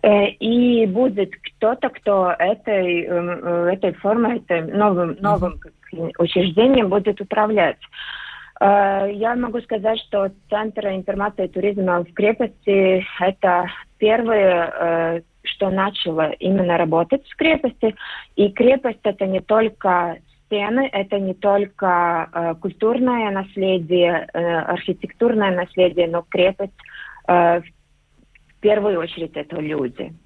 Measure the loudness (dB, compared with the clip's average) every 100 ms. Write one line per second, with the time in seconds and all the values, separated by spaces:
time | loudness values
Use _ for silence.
0 | 6 4 2 0 0 2 4 4 2 2
1 | 0 0 -4 -6 -18 _ -2 0 -4 -4
2 | 0 2 2 0 0 -2 -2 -2 0 -2
3 | -2 -4 -4 -6 -4 0 0 0 -2 -2
4 | -2 0 0 -2 -2 -2 -2 0 2 2
5 | -2 -2 0 0 -2 -6 -20 _ -18 -10
6 | -10 -2 0 2 2 2 4 4 2 0
7 | 0 -4 -4 -2 2 2 0 -2 -16 -18
8 | -16 -14 -16 -18 -20 0 4 4 4 0
9 | -2 -2 -2 -2 -4 -6 -6 -2 -2 -2
10 | -4 -2 -2 -6 _ -4 -4 -6 -6 -6
11 | -6 -4 -4 -4 -6 -2 -2 0 0 0
12 | -2 0 0 0 -4 -4 0 2 4 2
13 | -2 -2 -2 0 0 2 -2 -10 -20 _
14 | 2 2 2 2 4 2 -2 -2 -2 0
15 | -2 -4 _ _ -12 -4 -2 0 -2 -2
16 | -4 -2 -2 -2 0 0 2 2 2 0
17 | 0 -2 -4 -2 0 2 -2 -2 -2 -2
18 | -14 -16 -10 0 0 4 4 4 0 -4
19 | -4 -2 -2 -2 0 2 2 -2 0 0
20 | -2 -8 _ _ _ -4 -2 -2 -2 -4
21 | -4 -4 -4 -2 0 0 0 -2 0 2
22 | 2 -2 -4 -4 -4 -4 -8 -2 -2 2
23 | 0 0 -2 -4 -6 -4 0 0 0 2
24 | 2 0 -4 -4 -2 -2 -2 -4 -4 -6
25 | -8 -2 0 2 0 -2 -4 2 2 2
26 | 0 -2 -4 0 0 0 -10 _ -20 -18
27 | -18 -10 2 4 4 2 -4 _ _ _
28 | _ _ _ _ _ _ 0 2 0 -2
29 | -4 -8 -10 -10 -10 -8 -6 -4 -6 -6
30 | -12 -14